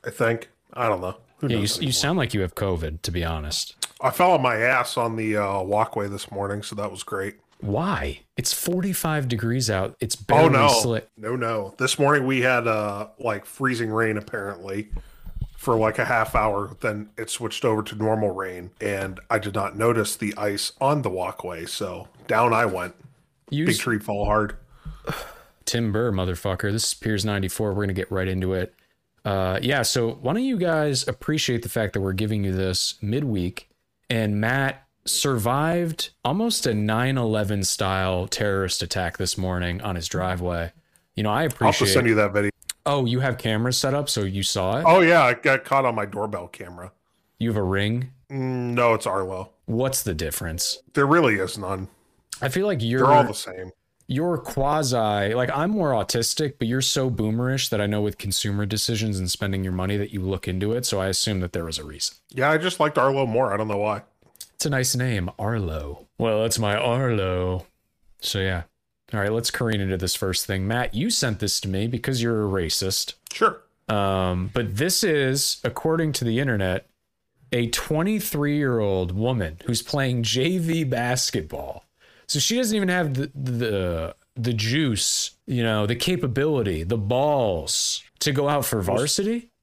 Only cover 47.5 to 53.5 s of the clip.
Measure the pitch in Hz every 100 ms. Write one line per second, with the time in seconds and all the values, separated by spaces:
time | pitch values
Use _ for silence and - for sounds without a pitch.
47.5 | 107 92 98 104 120 127 - _ 135 127
48.5 | 127 123 120 120 110 - 95 92 92 95
49.5 | _ - 113 131 - - 80 82 - 82
50.5 | 82 - - _ - 139 165 139 104 92
51.5 | - 95 95 95 _ _ _ _ - 135
52.5 | 180 202 160 113 123 131 147 123 101 -